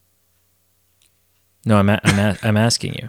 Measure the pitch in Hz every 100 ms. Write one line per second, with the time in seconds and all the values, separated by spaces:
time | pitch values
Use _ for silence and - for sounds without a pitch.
0 | _ _ _ _ _ _ _ _ _ _
1 | _ _ _ _ _ _ 117 104 98 104
2 | 107 101 104 98 113 107 117 - - -